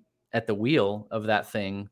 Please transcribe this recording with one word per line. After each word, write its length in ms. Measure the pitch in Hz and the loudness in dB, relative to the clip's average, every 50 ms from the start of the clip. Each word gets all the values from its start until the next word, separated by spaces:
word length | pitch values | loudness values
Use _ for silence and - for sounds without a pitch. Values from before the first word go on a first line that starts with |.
| _ _ _ _ _ _ | _ _ _ _ _ _
at 140 | - 117 - | -2 -2 0
the 80 | - 107 | 0 -2
wheel 540 | 101 110 131 160 135 101 98 104 107 104 - | 0 2 2 4 4 4 2 0 -4 -6 -6
of 140 | - 110 107 | -6 -4 0
that 260 | 107 110 98 - - | 2 2 2 2 -2
thing 380 | - 110 101 95 98 98 101 - | -4 -4 -4 -2 -4 -6 -8 -10